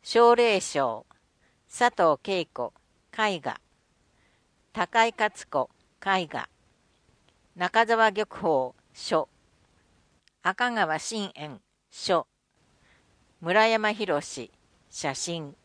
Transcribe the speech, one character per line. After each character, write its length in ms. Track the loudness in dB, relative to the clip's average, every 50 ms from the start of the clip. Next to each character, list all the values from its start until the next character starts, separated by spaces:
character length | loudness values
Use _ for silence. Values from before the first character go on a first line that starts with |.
| _
奨 320 | 0 4 6 6 8 6
励 240 | 6 4 4 2 0
賞、 460 | -2 -2 -2 -2 -2 -2 -4 -8 -12 _ _ _ _ _ _ _ _ _ _ _ _
佐 220 | _ -2 0 0 0
藤 300 | 2 4 2 2 2 2
恵 240 | -2 -4 -4 -4 -4
子。 260 | _ _ -10 -10 -10 _ _ _ _ _ _ _ _
絵 280 | -4 -2 -2 -2 -2 -4
画。 200 | -6 -8 -10 -10 _ _ _ _ _ _ _ _ _ _ _ _ _ _ _ _ _ _ _ _ _ _
高 360 | _ -6 -6 0 2 2 2
井 80 | 2 2
勝 300 | -2 -2 -2 -2 -8 -16 _
子。 220 | -2 -2 -2 -4 _ _ _ _ _ _
絵 280 | -2 0 0 0 -2
画。 200 | -4 -8 -10 -12 -12 _ _ _ _ _ _ _ _ _ _ _ _ _ _ _ _ _ _ _ _ _
中 320 | -6 -6 2 2 2 4
澤 240 | 4 4 4 4 2
玉 160 | 2 -2 -6
鳳。 480 | _ -8 -4 -2 0 0 0 0 -4 -10 _ _ _ _
書。 340 | -16 -6 -2 -2 -2 -2 _ _ _ _ _ _ _ _ _ _ _ _ _ _ _ _ _ _ _ _ _ _ _ -4
赤 260 | -4 -2 0 -2 -2
川 300 | 0 0 0 0 -2 -4
信 320 | -6 -8 -6 -6 -8 -8 -10
円。 260 | -14 -14 -14 -14 -18 _ _ _ _ _ _
書。 380 | _ -10 -2 0 0 0 0 _ _ _ _ _ _ _ _ _ _ _ _ _ _ _ _ _ _ _ _ _ _ _
村 240 | -4 2 4 4 4
山 280 | 4 2 2 0 -2 -2
博。 280 | -2 -2 -2 -2 -2
写 920 | -4 -6 -12 -12 -14 -14 _ _ _ _ _ _ _ _ -14 -8 -8 -6 -6
真。 400 | -6 -8 -8 -8 -8 -10 -14 -16 _